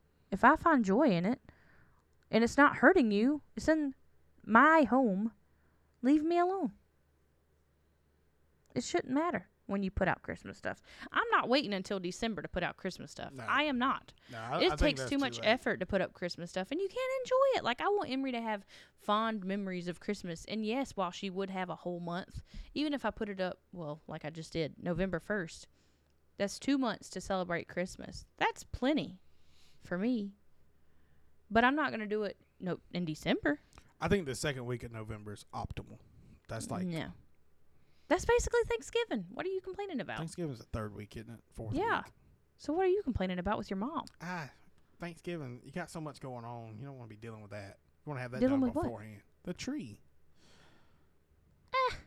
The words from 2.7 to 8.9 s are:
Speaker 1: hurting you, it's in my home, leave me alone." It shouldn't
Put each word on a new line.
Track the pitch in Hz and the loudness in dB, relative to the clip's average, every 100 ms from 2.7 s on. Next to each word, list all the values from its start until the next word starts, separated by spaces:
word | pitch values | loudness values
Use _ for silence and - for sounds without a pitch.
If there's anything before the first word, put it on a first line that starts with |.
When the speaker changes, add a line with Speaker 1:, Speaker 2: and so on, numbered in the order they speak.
| - | 10
Speaker 1:
hurting | 262 370 233 | 8 10 6
you, | 202 240 294 - - | 4 4 2 -4 -4
it's | - | 2
in | 320 285 - _ - _ _ - | 4 2 -4 _ -20 _ _ 4
my | 220 294 320 | 8 10 8
home, | 254 254 254 185 220 - _ _ _ _ _ _ | 6 4 4 2 -2 -6 _ _ _ _ _ _
leave | 240 302 | 4 4
me | 311 349 | 4 4
alone." | 359 381 269 - _ _ _ _ _ _ _ _ _ _ _ _ _ _ _ _ _ _ _ | 4 2 -2 -4 _ _ _ _ _ _ _ _ _ _ _ _ _ _ _ _ _ _ _
It | - | -6
shouldn't | - | -2